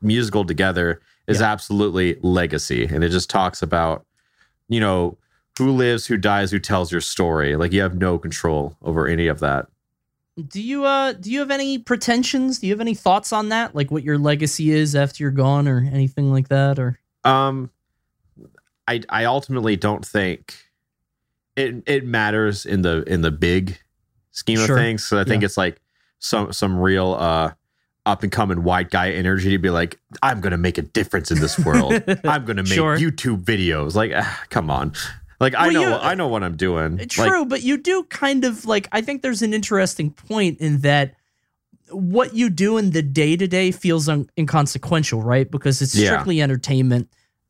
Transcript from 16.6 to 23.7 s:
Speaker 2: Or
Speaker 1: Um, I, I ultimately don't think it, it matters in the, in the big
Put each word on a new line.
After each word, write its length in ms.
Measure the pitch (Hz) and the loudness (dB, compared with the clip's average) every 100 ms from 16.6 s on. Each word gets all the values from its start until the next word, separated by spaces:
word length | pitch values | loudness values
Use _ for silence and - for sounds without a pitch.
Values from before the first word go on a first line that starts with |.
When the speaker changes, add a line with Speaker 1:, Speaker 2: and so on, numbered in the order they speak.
| 139 139 | 2 2
Speaker 2:
Or 220 | 123 120 _ _ | -2 -6 _ _
Speaker 1:
Um, 460 | 135 135 135 135 127 _ _ _ _ _ _ - - _ _ _ - | 2 4 2 -2 -8 _ _ _ _ _ _ -20 -20 _ _ _ -6
I, 160 | 120 110 | -6 -2
I 160 | 107 | -2
ultimately 520 | 117 135 135 127 110 98 | 0 0 -2 -2 0 0
don't 280 | 104 104 - | 0 -2 -2
think 480 | 107 92 78 - - _ _ _ _ _ _ _ _ _ - | -2 -2 -4 -12 -20 _ _ _ _ _ _ _ _ _ -4
it, 260 | 131 123 - | -4 -4 -2
it 200 | 139 127 | -2 0
matters 580 | 117 107 107 107 98 | 0 0 2 0 -2
in 180 | - 98 | -2 0
the, 200 | 90 82 - | 0 0 0
in 140 | 87 | 0
the 80 | 80 | 0
big 480 | 76 87 90 92 | 0 0 2 -2